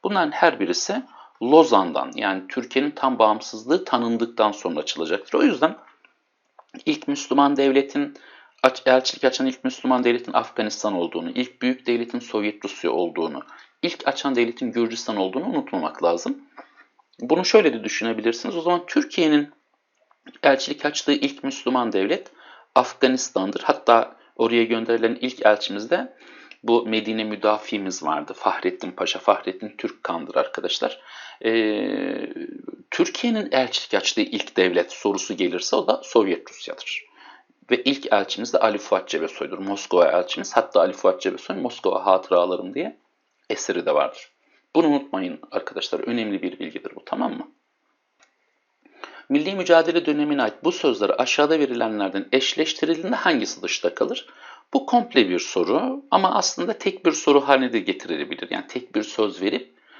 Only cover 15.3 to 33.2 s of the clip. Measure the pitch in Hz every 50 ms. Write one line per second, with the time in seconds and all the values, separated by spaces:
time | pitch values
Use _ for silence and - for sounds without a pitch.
15.3 | 92 135 180 262 - 147 - - 98 90 80 - - - 87 85 85 87 - -
16.3 | 277 - - _ _ - - _ _ - _ _ _ _ _ _ _ - 120 123
17.3 | 160 175 180 - - - - 143 117 110 104 104 - - 120 113 113 110 107 117
18.3 | 117 - - - 170 170 160 175 175 170 175 - - - - - - - 165 156
19.3 | 151 147 147 147 - _ _ _ _ _ _ _ _ _ _ _ _ _ _ -
20.3 | - _ - 143 135 135 - 139 147 - - 147 143 - - 147 143 143 139 139
21.3 | - - - 135 131 - - 170 - 127 117 113 - 95 95 120 175 202 - -
22.3 | - - - - - - - _ - 131 127 - - - 135 127 127 127 - -
23.3 | - 98 95 98 - - - - - - - - 117 113 113 - - - _ _
24.3 | _ - 113 117 117 117 113 113 117 113 113 117 117 113 113 110 110 - 127 127
25.3 | - - - 107 107 - - - 101 104 110 131 170 190 254 - - _ - -
26.3 | - - - - - - - 123 117 117 - 110 110 110 104 110 110 110 110 107
27.3 | 107 95 110 107 107 104 - - 110 104 95 92 82 - 82 76 78 78 76 -
28.3 | - - - 98 - - - 92 90 - 90 92 90 - 92 - - - - -
29.3 | 98 - - - - - 107 104 - - - - - - - - 85 82 76 -
30.3 | - 67 - - - - - - - - - - - - - - - - - -
31.3 | - - - 113 113 113 110 107 107 104 104 98 101 95 90 92 92 - - -
32.3 | - - - - - - - - - - - _ - - 339 339 - -